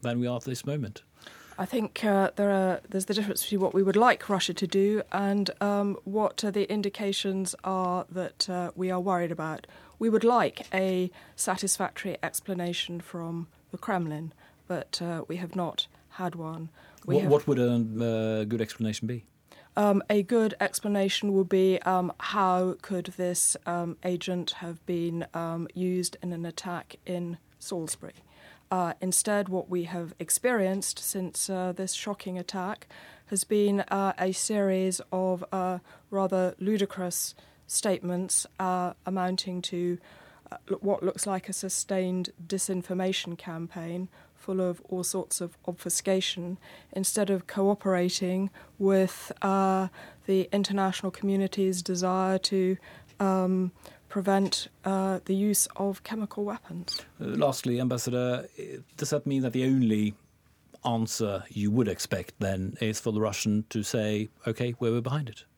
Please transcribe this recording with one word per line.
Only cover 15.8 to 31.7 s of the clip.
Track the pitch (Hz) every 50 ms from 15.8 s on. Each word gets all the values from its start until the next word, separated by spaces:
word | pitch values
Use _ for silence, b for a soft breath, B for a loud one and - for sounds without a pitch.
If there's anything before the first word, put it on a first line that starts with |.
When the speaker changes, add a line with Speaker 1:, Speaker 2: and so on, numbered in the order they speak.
| - - b b b b
Speaker 2:
had | - - 185 175 160
one. | 170 165 156 160 165 160 165 B B B B B B B
We | 151 143
Speaker 1:
What, | 147
Speaker 2:
have | - 151
Speaker 1:
what | 143 143 -
would | - 139 127
a, | 123 120 120
uh, | 117 117 113 110 110 117 117 113 110 110 110 110 110 107
good | 104 117 113
explanation | 110 104 - - 113 107 107 - -
be? | 113 123 117 - _ _ _ _ B B B B B B
Speaker 2:
Um, | - - 208 302 - - -
a | 208 208
good | 196 - 247 233 220 220 - -
explanation | 202 196 - - - 208 202 202 196 196 - - - 202 196
would | 190 190 180
be, | 202 190 190 190 185 180
um, | - 180 185 185 180 180 - _
how | - - - 214 196 185 180 180 185 185 - -
could | - - 196 180 175 - 185 -
this, | 185 180 180 175 - - - - _
um, | - 170 175 170 170 165 -
agent | - 185 180 170 - - 180 180 170 -
have | - - 185 170 170 165 _
been, | - 175 170 170 170 165 170 165 - -
um, | 165 170 165 165 170 170 - -
used | 180 185 185 180 185 175 - - -
in | - 180
an | 175 165 170
attack | 170 160 - - 190 175 165 - _ - - _
in | - 180 175 175 170 170 165 _ _ _ _
Salisbury? | - - 190 175 160 156 - - - - - - _ B B B B B B B B _
Uh, | 196 185 175 170 - _
instead, | - 185 175 - - - 208 208 208 190
what | 185 185 - -
we | 180 180 170
have | 165 175 175 170 160 - _
experienced | 175 165 - - - 254 254 226 196 185 190 196 185 - - -
since, | - - - 196 185 170 - - - -
uh, | 190 185 185 185